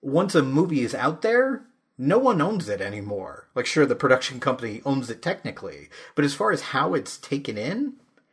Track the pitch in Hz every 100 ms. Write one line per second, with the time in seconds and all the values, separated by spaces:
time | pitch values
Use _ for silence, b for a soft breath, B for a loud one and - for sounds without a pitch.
0 | 139 151 190 170 131 139 175 147 117 123
1 | 131 160 220 240 262 254 - _ _ -
2 | 135 214 262 185 165 214 107 98 98 104
3 | 101 101 92 - - 123 120 160 139 117
4 | 135 127 - 127 131 123 117 104 139 135
5 | 117 113 165 196 143 - 92 71 73 B
6 | B - 143 143 214 165 - 131 160 165
7 | - - - 139 135 104 120 220 285 -
8 | _ _ _